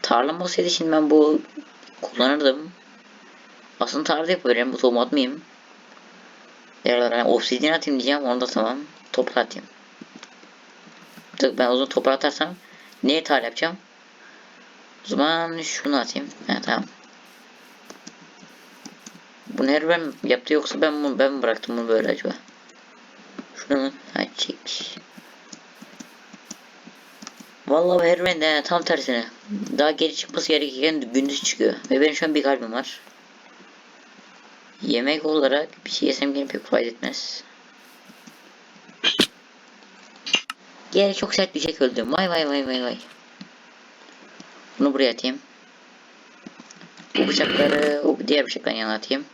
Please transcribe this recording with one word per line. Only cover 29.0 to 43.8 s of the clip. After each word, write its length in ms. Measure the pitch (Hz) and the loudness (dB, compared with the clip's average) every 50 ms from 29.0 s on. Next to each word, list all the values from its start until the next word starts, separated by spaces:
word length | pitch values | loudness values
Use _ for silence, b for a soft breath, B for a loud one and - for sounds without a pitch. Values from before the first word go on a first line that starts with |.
| 131 - 123 117 113 - - - - - 208 202 - - 127 | 0 -2 -2 -2 -2 -6 -14 -20 -12 -10 -8 -8 -6 -6 0
Daha 140 | - 147 151 | 2 2 2
geri 240 | 156 151 156 156 147 | 2 2 -2 -2 -2
çıkması 320 | - - - 139 165 156 | -6 -10 -6 -6 -6 -2
gerekirken 680 | - 156 147 147 143 127 127 143 160 160 151 131 113 117 | 0 0 0 0 -2 -4 0 0 0 0 -2 -4 0 0
gündüz 300 | 135 135 139 139 139 - | 0 0 0 -4 -4 -4
çıkıyor. 300 | - - - 113 110 110 - - - | -4 -2 2 2 0 0 -2 -4 0
Ve 100 | 135 135 | 2 4
benim 120 | 147 156 147 | 4 2 2
şu 120 | - 170 | 0 -2
an 100 | 156 151 | 0 0
bir 80 | 151 127 | 2 2
kalbim 280 | 139 139 123 117 110 | 2 0 0 -2 -6
var. 280 | 110 123 139 - - - - - - - - - - - - - - - - - - - - - - - - - - - - - - - - - - - - - - - | -6 -6 -6 -8 -14 -16 -20 -20 -20 -20 -20 -20 -20 -20 -20 -20 -20 -20 -20 -20 -20 -20 -20 -20 -20 -20 -20 -20 -20 -20 -20 -20 -20 -20 -20 -20 -20 -20 -20 -20 -16 -10
Yemek 440 | 202 - 117 117 123 139 151 151 151 | -4 -2 0 0 0 0 -2 0 0
olarak 600 | 151 156 156 139 135 135 143 156 - - - - | 0 2 2 4 4 2 2 0 -4 -10 -16 -12
bir 60 | - | -8
şey 160 | - - - | -4 -2 0
yesem 280 | 139 135 - 143 143 139 | 0 0 0 -2 -2 -2
yine 120 | 139 139 | -2 -4
pek 180 | 135 - - - | -6 -8 -10 -4
fayda 240 | - - 113 117 117 | 0 0 0 0 -2
etmez. 540 | 117 - - - - - - - - - - - - - - - - - - - - - - - - - - - - - - - - - - - - - - - - - - 1077 1077 - - - - - - - - - - - - - - - - - - - - - - - - - - _ - _ - - - - - - | -6 -6 -8 -8 -8 -8 -10 -10 -12 -12 -14 -18 -20 -20 -20 -20 -20 -20 -20 -20 -20 -20 -20 -20 -20 -20 -20 -20 -20 -20 -20 -20 -20 -20 -20 -20 -20 -20 -20 -20 -18 -4 -2 -2 2 2 0 -2 -2 -20 -20 -20 -20 -20 -20 -20 -20 -20 -20 -20 -20 -20 -20 -20 -20 -16 -6 -4 -4 -4 -4 _ -16 _ -16 -20 -20 -20 -18 -2
Gel, 220 | - 185 202 202 190 | 2 2 2 2 2
çok 220 | - - 196 - | -2 -4 -2 0
sert 200 | - 190 185 - | 0 0 0 -2
bir 40 | 151 | -4
şey 160 | 139 156 151 - | -4 -4 0 0
öldüm. 340 | 139 127 120 123 113 120 143 | 0 0 2 -2 -2 -2 0
Vay, 160 | 170 190 180 | 0 0 0
vay, 200 | 170 165 156 143 | 0 0 0 0
vay, 180 | 143 143 135 | 0 -2 -2
vay, 160 | 131 127 127 123 | -2 -4 -4 -4
vay. 140 | 120 - - - - - - - - - - - - - - - - - - | -4 -6 -8 -12 -18 -20 -20 -20 -20 -20 -20 -20 -20 -20 -20 -20 -20 -20 -20